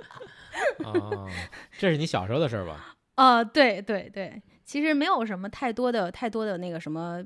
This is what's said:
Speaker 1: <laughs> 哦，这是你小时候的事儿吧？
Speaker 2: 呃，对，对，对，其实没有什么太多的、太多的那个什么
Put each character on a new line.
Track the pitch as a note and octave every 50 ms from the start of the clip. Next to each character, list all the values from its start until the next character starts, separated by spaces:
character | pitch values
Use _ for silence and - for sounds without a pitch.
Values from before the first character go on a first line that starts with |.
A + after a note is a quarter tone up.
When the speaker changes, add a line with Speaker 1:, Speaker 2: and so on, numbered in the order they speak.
| - -
Speaker 1:
<laughs> | - - A#4+ - - - - - - - G5 C#5+ - - -
哦， | - G#2+ F4 G2+ G#2 - G2+ G2 F#2+ F2+ F2 F2 - - - - - - -
这 | G3+ F#3
是 | D#3+
你 | C#3+ D#3+
小 | D#3 - G2+ F#2
时 | G2+
候 | A#2+ D3+
的 | E3
事 | A#2+ A2+
儿 | G2+ F#2
吧？ | E2 D2+ D2 - - - _ _ _ _
Speaker 2:
呃， | - C4 C4 A#3+ A#3
对， | A#3 A3 - D#4 C4+ A#3 G3 F#3
对， | G3 - G#3 F#3 - -
对， | - G3 F#3+ - - G#3 - _ _ _ _
其 | - - C#4+
实 | D4+ D#4+
没 | D4+ C#4+ D4+
有 | F#4 F#4+ C4 A3+
什 | G#3+ G3 F3+
么 | F#3+ G3+
太 | - - C#4 A#3+
多 | G#3+ B3 B3+ B3
的、 | A#3+ G#3+ F#3 F3
太 | - - B3 A3
多 | G#3+ A3 A3
的 | G#3+ F#3 E3+
那 | F3+ F3+
个 | E3+ D#3+
什 | - D3+
么 | D#3 E3 E3+ F3 E3+ F3 F#3+